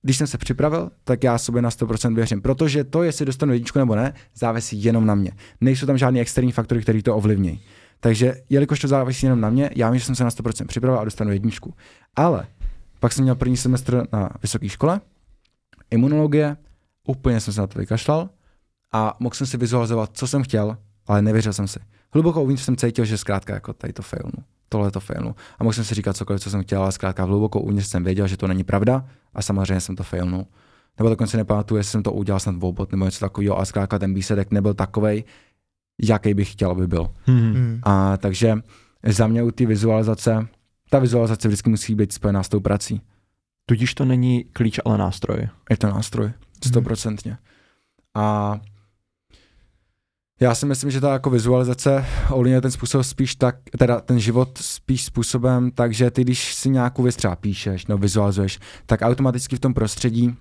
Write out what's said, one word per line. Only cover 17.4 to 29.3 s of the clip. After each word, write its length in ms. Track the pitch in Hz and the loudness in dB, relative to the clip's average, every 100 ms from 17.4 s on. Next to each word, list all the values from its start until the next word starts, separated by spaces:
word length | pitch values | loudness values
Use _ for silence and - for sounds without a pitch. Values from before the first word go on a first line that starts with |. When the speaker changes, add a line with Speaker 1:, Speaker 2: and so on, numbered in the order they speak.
| 107 | -2
Speaker 1:
se 80 | 104 | -4
na 60 | 98 | -4
to 120 | 104 | -4
vykašlal 500 | 101 113 - 151 185 _ _ _ _ _ _ | -2 -2 0 -2 -2 _ _ _ _ _ _
a 220 | 110 107 - | -2 -2 -2
mohl 160 | 123 - | -6 -4
jsem 120 | 131 | -6
si 100 | 127 | -2
vizualizovat, 520 | 120 123 113 117 107 | 0 0 0 -2 -4
co 140 | - 127 | -6 -4
jsem 160 | 143 | -2
chtěl, 340 | 127 110 104 113 - _ - | 0 0 0 -4 -16 _ 0
ale 140 | 104 | 4
nevěřil 320 | 107 110 107 | 4 4 2
jsem 140 | 98 98 | -2 -4
si. 120 | - - _ _ | -6 -16 _ _
Hluboko 300 | 147 165 160 | 2 4 2
uvnitř 200 | 135 135 | 0 0
jsem 120 | - 127 | 0 0
cítil, 300 | 120 113 110 | 0 0 0
že 120 | 107 | -2
zkrátka 360 | - 98 - | -2 -4 -4
jako 200 | 98 - | -10 -10
tady 200 | - - | -12 -12
to 80 | - | -10
failnu. 420 | - - - - - _ _ | -10 -10 -10 -12 -16 _ _
Tohle 220 | 110 101 | -2 0
to 80 | 95 | -2
failnu. 360 | - - 113 - - - | -8 -8 -6 -8 -16 -2
A 40 | |
mohl 100 | 113 | -2
jsem 100 | 110 | 0
si 120 | 107 104 | -2 -2
říkat 220 | 101 95 | -4 -4
cokoliv, 240 | 101 101 | -4 -4
co 80 | 101 | -4
jsem 140 | 101 | -6
chtěl, 200 | 95 98 | -2 0
ale 80 | 95 | 0
zkrátka 320 | 95 95 95 | -2 -4 -2
hluboko 360 | 95 101 107 101 | 0 0 0 -2
uvnitř 280 | 104 101 98 | -2 -2 -2
jsem 160 | 92 | -2
věděl, 240 | 90 95 95 | -2 0 0
že 100 | 92 | -2
to 100 | 95 | -2
není 160 | 95 | -2
pravda 420 | 92 101 110 131 131 - _ | 0 0 2 0 -4 -20 _